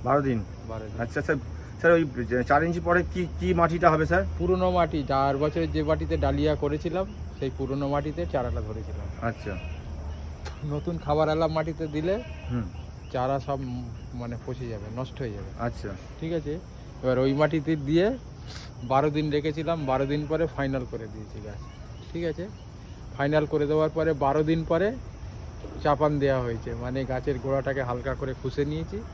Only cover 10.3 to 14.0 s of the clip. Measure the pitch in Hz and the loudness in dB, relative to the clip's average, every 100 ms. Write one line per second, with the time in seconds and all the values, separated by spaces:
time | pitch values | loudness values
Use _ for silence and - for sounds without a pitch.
10.3 | - - - 151 147 160 170 139 147 156 | -10 -10 -8 -4 -4 -2 -4 0 4 4
11.3 | 156 160 160 160 151 160 151 160 208 240 | 4 2 2 -2 -2 -4 -2 0 0 -2
12.3 | - - 120 101 - - - - 131 127 | -10 -4 -4 -4 -8 -12 -12 -6 -2 0
13.3 | 139 127 135 135 123 120 117 | 0 0 -4 -4 -6 -6 -10